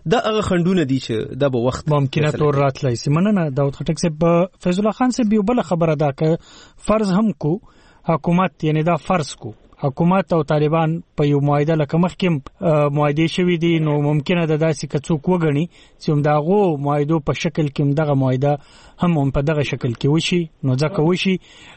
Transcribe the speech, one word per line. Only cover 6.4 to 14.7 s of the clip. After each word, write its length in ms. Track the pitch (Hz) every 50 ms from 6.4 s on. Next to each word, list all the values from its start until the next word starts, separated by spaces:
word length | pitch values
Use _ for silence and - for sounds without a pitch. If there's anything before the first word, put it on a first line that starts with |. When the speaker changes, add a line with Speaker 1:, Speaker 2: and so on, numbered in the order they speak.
| - - - - - - _ -
Speaker 2:
فرض 340 | - - 208 220 220 196
هم 200 | 175 190 226 214
کو، 280 | - - - 147 165 226 - - - - - - - _ -
حکومت، 600 | - 131 127 - 175 170 180 190 175 _ - -
یعنی 200 | 156 151 156 156
دا 120 | 175 170
فرض 400 | 151 - - 190 175 147 - -
کو، 180 | - - 110 107 _ _ - _ - -
حکومت 500 | 139 135 - 170 170 185 196 185 - 180
او 100 | 165 147
طالبان 600 | - 156 151 151 151 156 165 160 160 160 170 - _ - -
په 80 | 147
یو 140 | 147 143 143
معاهده 360 | 139 143 143 147 147 151 165
لکه 220 | 156 147 139 - 160
مخکې 280 | 180 175 - - 196 180
هم، 140 | 170 135 - - _ -
ا، 280 | 196 170 156 151 147 147
معاهدې 360 | 143 151 147 147 147 147 160
شوي 320 | 160 - - 180 180 175 165
دي، 220 | 165 170 170 160
نو 220 | 156 151 147 147
ممکنه 440 | 147 147 151 151 139 - 185 175 165
ده 120 | 156 156 147
داسې 300 | 160 160